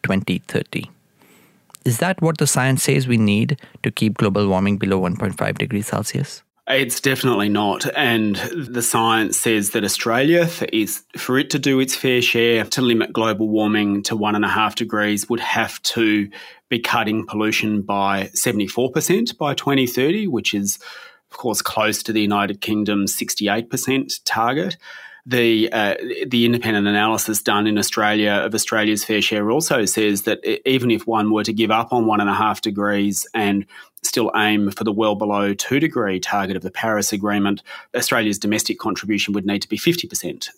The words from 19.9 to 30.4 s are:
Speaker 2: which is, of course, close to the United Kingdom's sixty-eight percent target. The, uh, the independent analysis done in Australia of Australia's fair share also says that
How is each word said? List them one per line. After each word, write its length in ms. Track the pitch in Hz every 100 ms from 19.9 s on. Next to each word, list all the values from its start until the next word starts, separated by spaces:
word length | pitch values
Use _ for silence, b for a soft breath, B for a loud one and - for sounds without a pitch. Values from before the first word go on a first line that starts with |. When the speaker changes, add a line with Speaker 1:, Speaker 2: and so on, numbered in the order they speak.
| 127 139 214 196
Speaker 2:
which 260 | 113 -
is, 240 | 104 98 - B B B B _
of 40 | -
course, 260 | 120 104
close 380 | - 110 107 107
to 80 | -
the 100 | 107
United 380 | 104 104 101 101
Kingdom's 520 | - 107 104 101 98
sixty-eight 560 | - - - 104 107 117
percent 560 | 127 131 135 135 -
target. 520 | - 110 117 143 190 - B B B B
The, 460 | 123 120 117 110 110
uh, 220 | 113 104 - 120 - 127
the 180 | 120
independent 440 | 120 120 113 104 101
analysis 540 | 104 110 110 - 104
done 260 | - 104 107
in 100 | 104
Australia 640 | 101 113 107 107 104 101
of 100 | 107 107
Australia's 480 | - 110 107 104
fair 180 | - 107
share 300 | - 104 104
also 320 | 139 165 135
says 380 | 98 110 107 101
that 220 | 110 101